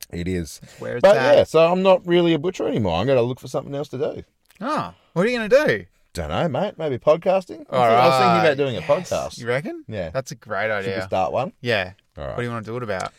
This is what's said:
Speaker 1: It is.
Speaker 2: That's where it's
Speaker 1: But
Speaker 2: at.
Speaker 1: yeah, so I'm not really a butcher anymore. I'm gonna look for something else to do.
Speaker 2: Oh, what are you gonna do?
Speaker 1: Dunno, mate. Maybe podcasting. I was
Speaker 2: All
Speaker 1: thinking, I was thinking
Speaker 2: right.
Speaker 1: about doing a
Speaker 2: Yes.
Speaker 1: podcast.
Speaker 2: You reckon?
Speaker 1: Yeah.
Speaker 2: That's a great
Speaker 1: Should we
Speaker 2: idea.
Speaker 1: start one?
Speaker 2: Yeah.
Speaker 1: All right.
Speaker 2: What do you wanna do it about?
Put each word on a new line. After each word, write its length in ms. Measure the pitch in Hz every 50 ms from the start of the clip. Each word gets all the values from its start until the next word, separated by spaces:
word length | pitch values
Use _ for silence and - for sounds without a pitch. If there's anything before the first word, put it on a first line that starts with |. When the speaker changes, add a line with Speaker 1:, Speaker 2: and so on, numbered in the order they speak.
| - -
Speaker 1:
It 180 | - 87 87 90
is. 320 | 92 90 85 - - -
Speaker 2:
That's 200 | - - - -
where 160 | - - 117
it's 60 | -
Speaker 1:
But 140 | - 190 -
Speaker 2:
at. 200 | - 127 277 294
Speaker 1:
yeah, 80 | - -
so 260 | - - 160 165 170
I'm 100 | 180 185
not 240 | 185 190 185 180 -
really 260 | 175 170 175 175 170 165
a 40 | 151
butcher 280 | 143 185 185 - 320 -
anymore. 320 | 277 156 107 90 82 85
I'm 60 | 104
gonna 160 | 135 135 123
look 180 | 117 123 131 -
for 80 | - -
something 260 | - 147 113 120 143
else 140 | 139 147 -
to 100 | - 127
do. 240 | 147 160 - - - - _ _ _ _ _ -
Speaker 2:
Oh, 340 | 196 262 311 262 120 82 85 _ _ _ _
what 120 | 160 185
are 20 | 240
you 80 | 247 240
gonna 100 | 220 202 226 277 202
do? 200 | 175 123 98 87 - _ _ _ _
Speaker 1:
Dunno, 360 | - 87 80 73 78 107 - 170
mate. 260 | 120 135 185 208 -
Maybe 220 | - 160 151 135 -
podcasting. 680 | - 151 156 170 170 190 185 190 180 - - 330 294 -
I 20 |
was 80 | - 131
Speaker 2:
All 0 | 123 113
Speaker 1:
thinking, 80 | 113
I 100 | 120 127
was 80 | 131 131
thinking 120 | 131 127
Speaker 2:
right. 180 | 120 117 110 -
Speaker 1:
about 120 | 160 139
doing 200 | 135 143 135 117
a 40 | 92
Speaker 2:
Yes. 80 | 80 - 147 185 175 -
Speaker 1:
podcast. 280 | - 82 64 71 - -
Speaker 2:
You 80 | 120
reckon? 380 | 117 120 135 160 240 349 330 302 -
Speaker 1:
Yeah. 220 | 110 101 87 80
Speaker 2:
That's 200 | - 131 127 -
a 20 | 156
great 280 | - _ 117 107 95 107 110
Speaker 1:
Should 180 | 107 101 95
we 60 | 95
Speaker 2:
idea. 100 | 95 95
Speaker 1:
start 300 | 92 92 104 95 92 67
one? 200 | 73 107 131 208 - _
Speaker 2:
Yeah. 320 | - 120 113 101 92 90 95 _ _ _ _ -
Speaker 1:
All 60 | 73
right. 60 | 65 -
Speaker 2:
What 60 | -
do 0 |
you 80 | 120 120
wanna 140 | 117 117 104
do 100 | 104 113
it 60 | 123
about? 300 | 123 107 98 90 - 52 -